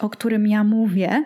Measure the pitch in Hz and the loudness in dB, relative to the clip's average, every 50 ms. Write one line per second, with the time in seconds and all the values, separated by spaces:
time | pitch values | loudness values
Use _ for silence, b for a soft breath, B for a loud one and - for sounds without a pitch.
0 | 214 208 - - - 233 220 214 214 208 208 214 208 208 220 226 226 208 180 190 | -6 -6 -6 -4 -4 -2 0 0 0 2 2 2 2 2 2 2 0 0 0 0
1 | 180 - - 277 302 | 0 0 0 -2 -2